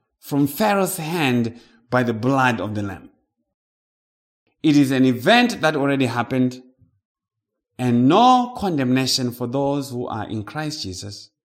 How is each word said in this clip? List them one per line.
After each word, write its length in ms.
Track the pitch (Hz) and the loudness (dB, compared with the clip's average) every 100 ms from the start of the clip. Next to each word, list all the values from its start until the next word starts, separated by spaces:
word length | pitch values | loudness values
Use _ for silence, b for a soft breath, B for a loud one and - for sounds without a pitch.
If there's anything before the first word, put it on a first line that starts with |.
| _ _ | _ _
from 280 | - 143 143 | -4 0 0
Pharaoh's 500 | - 214 202 185 - | 0 0 2 0 -4
hand 640 | 156 175 139 120 117 B B B _ | -6 -2 0 0 -2 B B B _
by 140 | 123 | 0
the 100 | 120 | 0
blood 480 | 110 123 139 127 110 | -2 0 2 2 0
of 140 | 101 107 | -4 -6
the 80 | |
Lamb. 260 | 101 87 - _ _ _ _ _ _ _ _ _ _ _ _ _ _ _ | -8 -10 -18 _ _ _ _ _ _ _ _ _ _ _ _ _ _ _
It 140 | 156 147 | 2 4
is 140 | 131 | 4
an 140 | 131 131 | 4 2
event 560 | 117 135 233 240 208 | 2 4 4 2 0
that 140 | 156 151 | -2 0
already 320 | 139 139 127 | 0 0 0
happened, 560 | 120 117 131 127 123 - _ _ _ _ _ _ _ _ _ _ - | -2 -2 0 0 -2 -14 _ _ _ _ _ _ _ _ _ _ -6
and 300 | 127 120 127 | 0 4 4
no 460 | 185 247 254 247 - | 6 6 6 2 -4
condemnation 720 | 196 151 127 131 127 - 123 | -4 -2 0 0 0 -2 -4
for 140 | 117 123 | -6 -6
those 460 | 135 139 143 123 | -2 -2 -2 -6
who 160 | 120 120 | -8 -8
are 200 | 110 101 | -8 -8
in 160 | 110 | -8
Christ 380 | 101 151 151 151 | -8 -10 -10 -8
Jesus, 480 | 98 90 101 101 - _ | -10 -10 -12 -16 -20 _